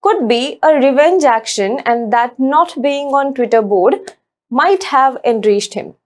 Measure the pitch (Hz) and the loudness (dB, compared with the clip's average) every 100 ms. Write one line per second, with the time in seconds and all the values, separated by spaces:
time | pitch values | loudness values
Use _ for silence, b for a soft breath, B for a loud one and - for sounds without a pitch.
0 | 403 440 240 233 269 - 311 302 262 262 | 0 0 0 -2 -2 -2 2 4 2 4
1 | 302 370 294 226 220 - 196 254 - 240 | 4 4 2 0 -2 -4 -4 -2 -2 -2
2 | 226 233 240 240 262 294 349 - 262 285 | 0 -2 -2 -2 0 2 0 -2 -4 -2
3 | 285 277 277 269 233 226 208 196 190 285 | -2 -2 -2 -2 0 0 2 2 2 0
4 | - - _ _ _ 240 330 381 - 277 | -6 -20 _ _ _ -2 0 0 0 2
5 | 269 254 - 226 214 202 202 208 147 147 | 2 0 -2 0 0 0 -2 -10 -12 -18